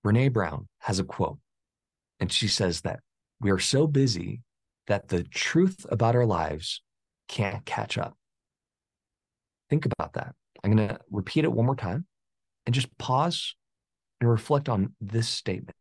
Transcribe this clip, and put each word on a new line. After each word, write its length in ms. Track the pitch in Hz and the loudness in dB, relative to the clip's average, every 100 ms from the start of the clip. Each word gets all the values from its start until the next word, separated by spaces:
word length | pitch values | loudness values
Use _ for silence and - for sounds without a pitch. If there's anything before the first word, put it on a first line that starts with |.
| 104 | 4
Brené 260 | 110 135 | 4 4
Brown 360 | 117 87 - - _ | 2 -2 -4 -10 _
has 200 | - 95 | -2 -2
a 40 | |
quote, 360 | - - 85 - _ _ _ _ _ _ _ _ | -2 -2 -4 -4 _ _ _ _ _ _ _ _
and 120 | - | -2
she 160 | - 110 | 0 0
says 340 | - 92 85 | 2 0 0
that 180 | 85 - _ _ _ _ | -6 -8 _ _ _ _
we 120 | 104 | 0
are 80 | 95 | 2
so 280 | - 135 156 | 2 2 4
busy 540 | 139 135 95 - - - _ _ _ - | 4 2 0 -4 -8 -14 _ _ _ -2
that 200 | 101 - | -2 0
the 160 | 90 | -4
truth 640 | 85 - - 160 185 185 - | -2 -4 0 2 0 -2 -6
about 260 | 110 113 123 | 0 2 4
our 100 | 117 | 2
lives 560 | 87 80 80 85 - _ _ _ _ - | 2 -2 -4 -8 -12 _ _ _ _ -14
can't 360 | - 101 107 - | -4 -4 -4 -6
catch 320 | - 104 - | -6 -4 -4
up. 200 | - - _ _ _ _ _ _ _ _ _ _ _ _ _ _ _ | -6 -10 _ _ _ _ _ _ _ _ _ _ _ _ _ _ _
Think 160 | 151 123 | 0 0
about 280 | - 76 | -2 -4
that. 220 | - - - _ - | -6 -10 -14 _ -6
I'm 120 | 101 110 | 2 2
gonna 240 | 104 - _ | 2 -4 _
repeat 360 | 101 95 156 151 | -6 -2 2 2
it 60 | |
one 140 | 113 120 | 2 0
more 100 | 139 | 0
time 300 | 90 113 180 _ _ _ _ _ - | -2 -4 -6 _ _ _ _ _ -2
and 100 | 123 | -2
just 200 | 123 _ | -2 _
pause 580 | - 127 165 170 - - _ _ _ _ _ _ | 0 2 2 -2 -8 -12 _ _ _ _ _ _
and 100 | 120 | 2
reflect 380 | 113 - 143 143 | 2 2 0 2
on 260 | 107 98 - | 0 -2 -4
this 280 | 101 113 113 | -4 -2 -2
statement. 480 | - - 92 - - | -4 -6 -6 -8 -20